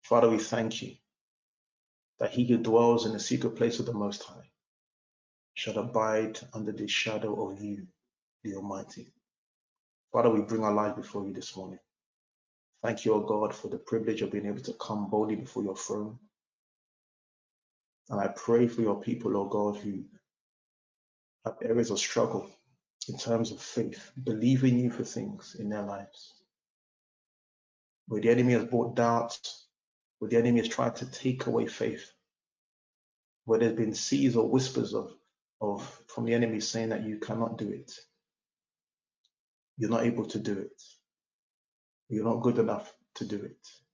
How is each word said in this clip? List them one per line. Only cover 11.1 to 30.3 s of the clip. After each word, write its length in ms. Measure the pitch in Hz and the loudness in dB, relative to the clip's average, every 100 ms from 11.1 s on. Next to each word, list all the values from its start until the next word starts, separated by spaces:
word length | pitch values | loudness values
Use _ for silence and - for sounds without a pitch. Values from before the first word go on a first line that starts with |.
| 104 98 | -8 -8
you 60 | |
this 220 | 92 - - | -10 -12 -12
morning. 220 | 92 92 _ _ _ _ _ _ _ _ _ _ | -12 -14 _ _ _ _ _ _ _ _ _ _
Thank 220 | 113 110 117 | -4 -2 2
you, 80 | |
O 60 | 107 | 2
God, 340 | - 104 107 | 4 0 0
for 140 | - 101 | -2 -8
the 100 | - | -8
privilege 460 | - 113 107 107 | -2 -2 0 -2
of 80 | 98 | -2
being 160 | 104 104 | -2 -4
able 140 | 104 | -6
to 120 | - | -8
come 340 | - - 107 101 | -10 -6 -4 0
boldly 280 | 107 107 107 | 0 0 -2
before 280 | 131 110 | -4 -6
your 120 | 101 95 | -4 -6
throne. 420 | - 107 107 120 _ _ _ _ _ _ _ _ _ _ _ _ _ _ _ _ _ _ _ | -6 -6 -6 -12 _ _ _ _ _ _ _ _ _ _ _ _ _ _ _ _ _ _ _
And 100 | 101 | -4
I 100 | 98 | -4
pray 380 | - - 117 117 | -4 2 4 4
for 140 | 117 | 2
your 180 | 110 101 | 0 0
people, 380 | - 117 113 104 | -2 -4 -2 -2
O 80 | 98 | 0
God, 320 | 107 104 104 | 0 0 -2
who 260 | 104 98 - - _ _ _ _ _ _ _ _ _ _ _ _ 110 | -6 -8 -10 -18 _ _ _ _ _ _ _ _ _ _ _ _ -8
have 120 | - | -6
areas 300 | 117 117 113 | -2 0 2
of 80 | 98 | 0
struggle 500 | - - 113 104 - - _ _ _ _ - | -2 0 0 -2 -8 -18 _ _ _ _ -12
in 100 | - | -8
terms 340 | - 117 113 | -2 0 0
of 100 | 101 | -6
faith, 500 | - - 101 - - - | -6 -4 -4 -6 -16 -10
believing 560 | 127 107 120 131 131 120 | -4 0 4 6 6 4
you 100 | 123 | 2
for 140 | - | -2
things 520 | - - 101 - - - | -6 -6 -8 -10 -16 -10
in 100 | 104 | -6
their 140 | 104 | -4
lives. 500 | 101 98 98 - - - _ _ _ _ _ _ _ _ _ _ _ _ _ _ _ _ - | -6 -8 -12 -20 -20 -20 _ _ _ _ _ _ _ _ _ _ _ _ _ _ _ _ -6
Where 140 | 107 | 0
the 80 | 113 | 4
enemy 240 | 120 123 | 6 6
has 120 | 120 117 | 4 4
brought 300 | 120 113 - | 0 0 2
doubt, 440 | 117 117 113 - - - _ _ _ _ _ _ | 4 4 0 -8 -12 -16 _ _ _ _ _ _
where 120 | |
the 80 | 104 | 2